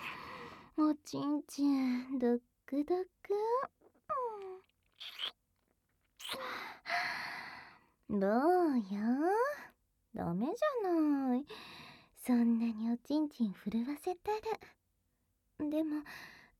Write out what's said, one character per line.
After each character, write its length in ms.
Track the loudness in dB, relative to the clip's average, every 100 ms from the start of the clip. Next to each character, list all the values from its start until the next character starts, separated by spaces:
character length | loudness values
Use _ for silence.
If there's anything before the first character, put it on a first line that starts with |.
| -10 -10 -12 -14 -14 -16 -6 2
お 180 | 2
ち 240 | 2 -4 -2
ん 240 | 0 -2
ち 200 | -4 0
ん、 540 | 2 4 2 0 -2 0
ド 140 | 2
ッ 60 | 2 -2 _
ク 180 | -6 -2
ド 120 | 0 0 -2 _
ク。 120 | -2 0 2 0 -2 _ -20 _ -6 -4 -4 -6 -12 -14 _ _ _ -18 -14 -8 -10 -10 _ _ _ _ _ _ _ -16 -10 -8 -8 -8 -10 -12 -4 -2 -2 -4 -8 -10 -12 -14 -18 -20 _ _ -4
う 60 |
ん。 40 | 0
ど 80 | 4
う 500 | 4 6 6 4 2
よ？ 60 | 0 -2 0 2 4 4 2 -2 -12 _ _ _ _
ダ 200 | -6 -2
メ 140 | 0 -2
じ 60 | 2 2 2 2
ゃ 40 |
な 440 | 4 4 4 2 0
い。 80 | -2 -12 -16 -18 -18 -20 -20 -6
そ 80 | 2
ん 240 | 4 6 4
な 60 |
に 260 | 2 0 -2
お 60 | -2
ち 220 | 0 0
ん 100 | 0
ち 160 | 0
ん 80 | -2
震 320 | -2 -4 -2
わ 100 | -2 -4
せ 180 | -4
た 160 | -4 -2
ら。 80 | -2 -2 -6 -8 _ _ _ _ _ _ _ _ -6
で 240 | -2 0
も、 200 | 0 -2 -6 -14 -18 -20 -20